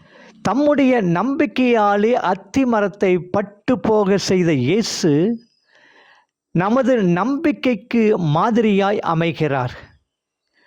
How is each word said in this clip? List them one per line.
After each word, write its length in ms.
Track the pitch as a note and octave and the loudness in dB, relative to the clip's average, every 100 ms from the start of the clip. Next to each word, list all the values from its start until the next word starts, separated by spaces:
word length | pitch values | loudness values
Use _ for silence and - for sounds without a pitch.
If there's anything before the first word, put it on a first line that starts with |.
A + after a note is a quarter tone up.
| _ - - - | _ -20 -20 -8
தம்முடைய 600 | F#3+ A#3 D4 C#4+ C4 B3 | -4 0 2 2 2 2
நம்பிக்கையாலே 1080 | F#3 E3+ B3 C#4 C#4+ - B3 A#3 G3+ G3+ G#3+ | 0 0 -2 -2 -2 0 0 2 2 2 2
அத்தி 520 | B3 F3 F#3+ - C4+ | 0 -2 -4 -4 -2
மரத்தை 540 | B3+ A3 G3+ - G3 F3+ | 0 0 -2 -2 0 0
பட்டு 640 | F3 G3+ G3 - - B3 | -2 -4 -4 -6 -4 -2
போக 360 | A3 G#3+ F#3+ G3+ | 0 0 2 0
செய்த 360 | - F#3 E3+ | 0 0 2
இயேசு 840 | C#3+ B2 G#3 - - E3+ C#3+ G3+ A#3 - _ _ _ _ _ _ _ _ _ _ | 0 0 0 -2 -2 0 2 0 -4 -10 _ _ _ _ _ _ _ _ _ _
நமது 520 | D#3+ G3 B3+ A#3+ B3 | -2 0 0 2 2
நம்பிக்கைக்கு 1160 | F3+ E3+ A#3 C#4 D#4+ G3+ C4 A#3 - A#3+ G#3+ G#3+ | 2 0 -2 -2 -4 -2 -2 -4 -2 0 2 0
மாதிரியாய் 800 | D#3+ D#3 A3 A#3 A3 G3 G3 G#3 | 0 0 0 2 2 2 0 -2
அமைகிறார். 800 | E3+ E3 E3+ D#3+ D3+ C3+ B2+ - - _ _ _ _ _ _ _ | -2 -2 -2 -2 -2 -2 -4 -8 -20 _ _ _ _ _ _ _